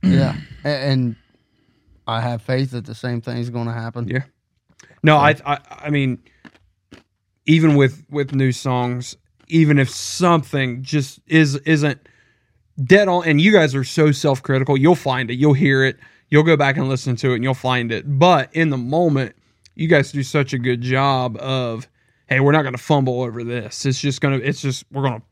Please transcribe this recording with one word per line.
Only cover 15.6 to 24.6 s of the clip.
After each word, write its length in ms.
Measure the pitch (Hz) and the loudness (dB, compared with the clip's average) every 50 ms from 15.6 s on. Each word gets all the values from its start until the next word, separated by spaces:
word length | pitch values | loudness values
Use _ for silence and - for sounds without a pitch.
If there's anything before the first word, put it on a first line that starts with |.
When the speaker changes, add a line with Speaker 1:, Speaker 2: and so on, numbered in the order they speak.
| - 143 139 131 131 | 4 2 2 2 2
Speaker 2:
it, 120 | 135 135 _ - - _ _ _ _ | 0 -2 _ -16 -20 _ _ _ _
you'll 140 | 147 147 156 | 2 2 4
go 140 | 165 165 | 4 2
back 200 | 143 143 139 135 | 2 2 0 0
and 120 | 151 139 131 | -2 -2 -2
listen 260 | 135 127 - 135 123 | -2 -4 -2 -4 -4
to 140 | 113 - 135 | -2 -2 -2
it, 40 | 127 | -2
and 80 | 110 120 | 0 -2
you'll 100 | 131 127 | -4 -4
find 380 | - - 127 127 123 120 117 | -2 -2 -2 -2 -2 -2 -4
it. 280 | 113 107 - 143 143 135 | -6 -6 -4 -4 0 2
But 340 | 165 180 180 147 131 - _ | 4 4 4 2 0 -2 _
in 180 | 160 165 160 | -2 0 0
the 60 | 139 | 0
moment, 580 | 127 120 123 143 165 180 165 143 135 131 107 - _ _ _ _ _ _ _ _ | -4 -4 -4 -2 0 0 2 0 0 -2 -4 -10 _ _ _ _ _ _ _ _
you 120 | - 156 | -6 0
guys 240 | 160 170 147 131 - | 2 4 2 2 0
do 100 | - 143 131 | -4 -8 -8
such 280 | - - 151 139 135 | -2 -2 -2 -2 -2
a 80 | 143 131 | -4 -4
good 220 | 120 127 123 120 | -2 -2 -2 -2
job 560 | 120 127 131 135 139 139 135 131 127 123 113 | -2 -2 -2 0 0 0 0 0 -2 -4 -6
of 500 | 120 123 135 131 131 123 117 113 110 - _ _ _ _ _ _ _ _ _ | -8 -8 -6 -4 -4 -4 -6 -8 -10 -12 _ _ _ _ _ _ _ _ _
"Hey, 100 | 131 131 | 0 2
we're 120 | 135 143 | 4 4
not 100 | 147 156 147 | 4 2 2
gonna 140 | 135 123 | -2 -8
fumble 440 | 120 - - 156 143 135 131 123 123 127 | -10 -2 0 0 2 2 0 -2 -4 -4
over 200 | 120 110 120 120 | -6 -6 -8 -8
this. 420 | 117 120 123 104 113 - - - | -6 -8 -8 -8 -10 -14 -6 -4
It's 140 | 139 127 - | -4 -4 -2
just 220 | - 143 135 - | -4 -6 -4 -2
gonna, 160 | - 143 139 | -2 -2 -2
it's 240 | 131 113 139 - - | -2 -2 -4 -6 -4